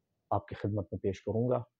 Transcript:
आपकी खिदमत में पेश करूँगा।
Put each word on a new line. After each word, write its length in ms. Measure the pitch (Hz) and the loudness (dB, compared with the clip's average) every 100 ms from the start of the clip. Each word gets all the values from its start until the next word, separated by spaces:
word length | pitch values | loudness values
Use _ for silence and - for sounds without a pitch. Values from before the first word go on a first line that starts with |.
| _ _ _ | _ _ _
आपकी 240 | 101 - | -2 -2
खिदमत 340 | - 107 107 101 | -4 -2 0 -2
में 80 | 101 | -2
पेश 180 | 101 95 | -2 -2
करूँगा। 440 | - 110 123 123 113 | -2 0 2 0 -2